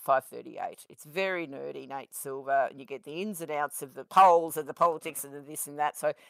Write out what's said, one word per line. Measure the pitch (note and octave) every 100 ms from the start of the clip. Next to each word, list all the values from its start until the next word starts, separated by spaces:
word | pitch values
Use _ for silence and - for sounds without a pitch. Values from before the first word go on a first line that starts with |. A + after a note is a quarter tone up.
five | - C#3
thirty-eight. | - B2 A#2 A#2 F#2 - -
It's | -
very | D3 F3 F#3+ F3+ D#3+
nerdy, | C3+ C#3+ C#3 C3
Nate | C3+ B2+
Silver, | - C#3 C3+ C3+ C#3 B2+
and | C#3
you | C3
get | C3+
the | C#3+ D#3
ins | G#3 F3+
and | E3
outs | D3+ C#3+ -
of | C#3
the | B2+
polls | C3 F#3 F#3+ E3+ E3 D#3
and | C#3+
the |
politics | D3+ E3+ D#3+ D#3+ D3
and | C#3
the | C#3+
this | C#3+ D3+ -
and | C#3+
that. | D3 -
So, | D#3 -